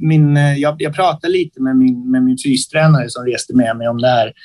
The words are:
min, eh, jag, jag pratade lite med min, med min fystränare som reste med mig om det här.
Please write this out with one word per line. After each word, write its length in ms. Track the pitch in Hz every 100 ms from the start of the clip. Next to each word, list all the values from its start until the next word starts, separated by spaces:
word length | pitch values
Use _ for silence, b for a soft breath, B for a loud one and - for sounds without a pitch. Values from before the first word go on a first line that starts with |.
min, 360 | 156 156 147 147
eh, 160 | 143 139
jag, 180 | 147 151
jag 160 | 160 147
pratade 380 | 185 156 170
lite 280 | 185 170 -
med 160 | 131 131
min, 340 | 127 123 123
med 120 | 131
min 140 | 127 127 139
fystränare 640 | 127 - 156 156 147 117
som 160 | 123 123
reste 300 | 117 - 123
med 220 | 113 113
mig 100 | 117
om 100 | 117
det 60 | 123
här. 240 | 120 110 B